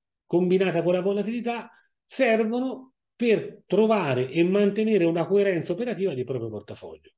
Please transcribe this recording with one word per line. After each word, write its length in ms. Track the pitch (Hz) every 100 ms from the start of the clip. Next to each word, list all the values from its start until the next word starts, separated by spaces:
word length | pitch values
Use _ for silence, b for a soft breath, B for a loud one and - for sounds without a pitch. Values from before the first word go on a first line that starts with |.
| _ _ _
combinata 560 | 170 180 185 190 165
con 100 | 165
la 80 | 180
volatilità, 680 | 190 202 202 233 233 233 233 b b _ -
servono 880 | - 247 220 220 247 262 - - _ _ -
per 480 | 233 202 - - -
trovare 640 | 190 220 214 156 127 131
e 140 | 156
mantenere 600 | 175 202 202 202 220 208 170
una 220 | 170 165
coerenza 460 | 202 202 175 147
operativa 400 | 175 247 175 190
del 100 | 131
proprio 260 | 120 127 113
portafoglio. 640 | 104 - 104 - - _